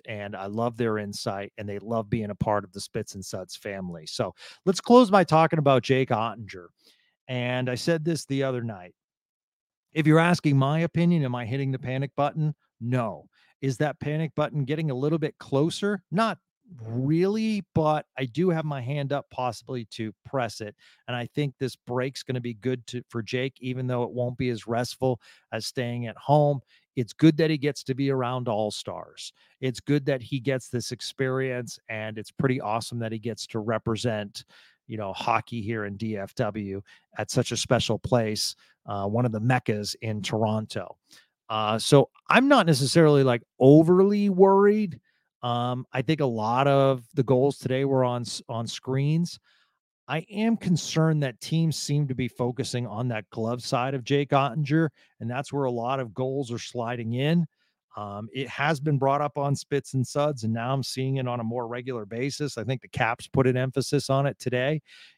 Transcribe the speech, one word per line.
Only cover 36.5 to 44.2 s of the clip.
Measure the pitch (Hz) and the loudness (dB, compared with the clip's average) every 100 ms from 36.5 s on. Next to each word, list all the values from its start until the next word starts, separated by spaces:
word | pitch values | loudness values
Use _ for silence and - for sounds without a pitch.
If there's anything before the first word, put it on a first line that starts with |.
| 107 98 98 - - _ - | -4 -6 -8 -12 -20 _ -8
at | 107 | -4
such | 131 - | -2 0
a | 117 | -2
special | - 117 - 107 | 0 2 2 -4
place, | - 123 110 107 - - _ _ - | 0 2 2 -2 -4 -8 _ _ -8
uh, | 101 101 | -4 -2
one | 113 123 | 0 0
of | |
the | 110 | 0
meccas | 120 127 - 104 101 - | 0 0 0 -4 -4 -6
in | 113 107 | -6 -6
Toronto. | 95 110 110 110 107 107 87 - _ - _ _ - | -2 0 0 0 -4 -8 -10 -16 _ -20 _ _ -6
Uh, | 110 107 110 | -2 0 0
so | - 143 - _ - | 6 6 6 _ 4
I'm | 202 277 | 6 8
not | 269 170 | 6 6
necessarily, | 131 135 170 156 143 | 4 4 6 6 6
like, | 131 120 - - | 4 2 -2 6
overly | 131 151 165 180 196 208 | 10 10 10 6 4 4